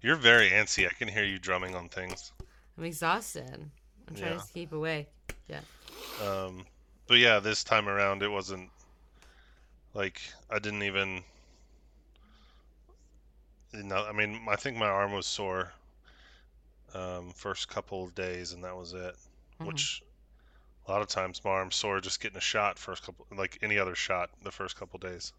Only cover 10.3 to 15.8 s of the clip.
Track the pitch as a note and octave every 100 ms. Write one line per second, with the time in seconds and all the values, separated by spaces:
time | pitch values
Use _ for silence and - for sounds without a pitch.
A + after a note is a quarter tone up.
10.3 | - - G#2+ G#2 G#2 G2+ G2 F#2+ F#2 F2+
11.3 | - - - - - - - - - -
12.3 | - - - - - - - - - -
13.3 | - - - - A2 G2+ G2 G#2 G#2 G#2
14.3 | A2 A2+ G2+ C#3 A#2 G#2+ G2 G2+ G2+ F#2
15.3 | - G2 F#2 F2 -